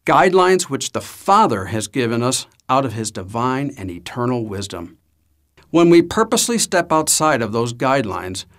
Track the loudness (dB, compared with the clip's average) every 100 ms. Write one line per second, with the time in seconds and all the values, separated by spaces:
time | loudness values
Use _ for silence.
0 | 2 4 4 4 4 2 0 -6 -6 -8
1 | -10 -10 2 4 4 0 -4 -6 -4 -4
2 | -2 0 -2 -4 -8 _ -2 0 0 -4
3 | -8 -8 -10 -4 -4 -2 -6 -8 -12 -12
4 | -12 -6 -4 -4 -6 -8 -10 -10 -14 -18
5 | _ _ _ _ _ _ _ 4 6 6
6 | 6 0 0 0 0 -2 0 -2 0 0
7 | 0 0 2 2 0 -2 -4 -2 0 0
8 | -2 -6 -8 -10 -14